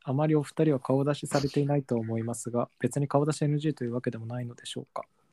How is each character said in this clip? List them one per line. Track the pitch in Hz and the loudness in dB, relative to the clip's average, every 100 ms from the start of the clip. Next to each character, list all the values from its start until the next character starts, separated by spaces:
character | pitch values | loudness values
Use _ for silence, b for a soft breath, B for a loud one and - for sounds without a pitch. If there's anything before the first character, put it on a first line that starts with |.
あ | - | -4
ま | 135 156 | 0 4
り | |
お | 151 | 4
二 | 139 - | 2 2
人 | 160 | 4
は | 135 | 2
顔 | - 131 | 2 2
出 | 139 | 2
し | 147 147 | 0 0
さ | 143 | 0
れ | 139 | 2
て | - | 0
い | 143 | 2
な | 143 | 2
い | |
と | 135 117 | 0 -2
思 | 113 113 | 0 -2
い | |
ま | 113 | -2
す | 117 - | -4 -4
が、 | 120 120 - | -2 -2 -2
別 | 120 143 | -2 0
に | 139 | 0
顔 | 139 | 2
出 | 147 | 2
し | 147 | 0
エ | 147 | 0
ヌ | 147 | 0
ジ | 151 | 0
ー | |
と | 139 | -2
い | 120 | -4
う | |
わ | 120 | -4
け | 123 | -4
で | 113 | -4
も | 113 | -6
な | 120 | -6
い | 120 | -8
の | 120 | -10
で | - | -12
し | - | -12
ょ | |
う | - | -10
か。 | - - _ _ | -12 -12 _ _